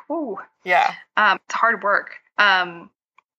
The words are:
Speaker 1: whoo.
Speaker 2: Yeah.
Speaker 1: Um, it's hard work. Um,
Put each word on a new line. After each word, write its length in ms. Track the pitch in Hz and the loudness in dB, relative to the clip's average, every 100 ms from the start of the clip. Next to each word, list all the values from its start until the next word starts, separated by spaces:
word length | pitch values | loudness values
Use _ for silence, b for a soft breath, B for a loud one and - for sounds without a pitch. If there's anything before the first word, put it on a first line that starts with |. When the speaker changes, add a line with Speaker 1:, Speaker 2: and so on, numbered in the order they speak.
| - | -8
Speaker 1:
whoo. 300 | 330 269 - - _ | -8 -8 -10 -16 _
Speaker 2:
Yeah. 300 | 180 180 - - - - | 0 2 2 -2 -6 0
Speaker 1:
Um, 220 | 208 185 - | 2 0 -4
it's 100 | - | 0
hard 280 | 226 208 | 0 0
work. 320 | 196 185 - - _ - | 0 -2 -2 -14 _ 0
Um, 520 | 208 185 180 170 - _ _ _ _ | 2 2 0 -8 -20 _ _ _ _